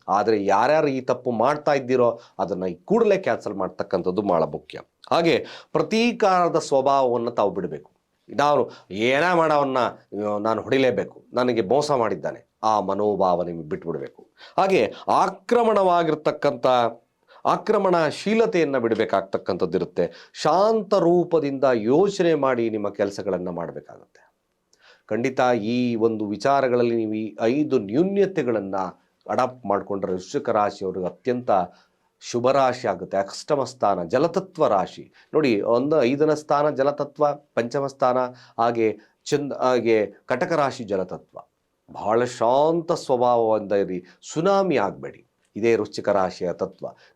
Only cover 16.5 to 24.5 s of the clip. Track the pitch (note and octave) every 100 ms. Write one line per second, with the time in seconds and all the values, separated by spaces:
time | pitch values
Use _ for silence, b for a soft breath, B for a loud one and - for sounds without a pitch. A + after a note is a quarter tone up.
16.5 | B2+ C3 B2+ A#2 A2+ _ _ _ b -
17.5 | F3 - G#3+ F#3+ F3 D3+ - G3 A3 A3
18.5 | F#3 D3+ C3+ A2+ G#2+ A2 G2 - F#2+ -
19.5 | F2+ F#2 F#2 F2+ - E2+ - - - D#3
20.5 | E3 G#3 A3 F#3+ G3 E3+ F3 E3+ E3 C#3+
21.5 | C3+ C3+ B2 G#2+ C#3+ G3 G3 E3+ D#3 C3+
22.5 | B2 A2+ G#2+ G2+ G2+ G2+ G2+ G2 F2+ F2+
23.5 | E2+ E2 C#2+ - G#1+ - _ _ _ _